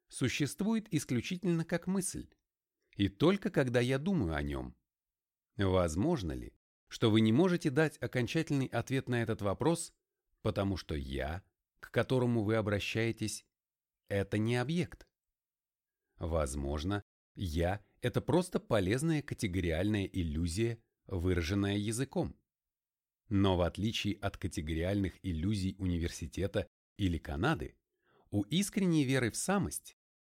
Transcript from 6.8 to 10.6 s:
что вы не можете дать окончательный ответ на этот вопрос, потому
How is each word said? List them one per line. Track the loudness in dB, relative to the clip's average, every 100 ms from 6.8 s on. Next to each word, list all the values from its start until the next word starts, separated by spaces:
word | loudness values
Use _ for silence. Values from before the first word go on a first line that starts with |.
| -16
что | 0 4
вы | 6
не | 6
можете | 6 4 2 0
дать | 2 0 0
окончательный | -6 -2 -2 -2 0 0 0
ответ | -2 -2 -2 0
на | 0
этот | 0 -2
вопрос, | -2 0 2 0 -4 _ _ _ _ _
потому | -2 0